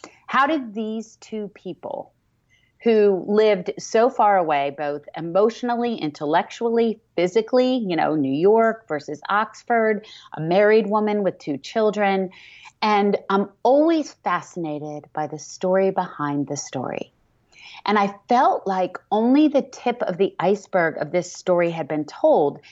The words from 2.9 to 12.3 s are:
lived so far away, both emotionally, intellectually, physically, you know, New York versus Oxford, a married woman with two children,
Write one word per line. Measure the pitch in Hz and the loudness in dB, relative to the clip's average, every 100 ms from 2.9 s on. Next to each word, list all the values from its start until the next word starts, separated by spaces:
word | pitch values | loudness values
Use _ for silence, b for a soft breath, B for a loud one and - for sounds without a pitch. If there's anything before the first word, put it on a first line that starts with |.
| 214 202 185 - | 4 4 2 0
lived | 214 214 196 190 - | 2 4 2 -2 -10
so | - 220 240 | -2 2 2
far | 226 208 196 | 4 4 4
away, | 160 143 143 143 | 2 0 -2 -4
both | 147 147 - 160 | -6 -6 -10 -10
emotionally, | 165 185 226 226 247 240 240 220 | -2 2 2 0 -4 -2 -4 -4
intellectually, | 156 - 147 165 - - 233 233 233 214 _ - | -6 -4 0 0 0 -4 -2 0 0 -2 _ -2
physically, | 180 226 220 254 254 254 | 0 0 2 2 2 0
you | 196 160 | -2 0
know, | 147 | 0
New | 156 135 | 0 0
York | 139 190 226 226 226 - | 2 4 4 2 0 -6
versus | 151 - 147 - | -8 -8 -10 -4
Oxford, | 202 220 - - 233 220 214 B B B - | -2 -2 -8 -2 0 2 -2 B B B -8
a | |
married | 160 185 208 220 196 | 0 4 6 4 4
woman | 214 214 208 | 0 0 0
with | 185 - | -2 -4
two | - 143 | -6 -8
children, | - 226 214 202 196 190 185 | -6 -2 0 2 0 0 -2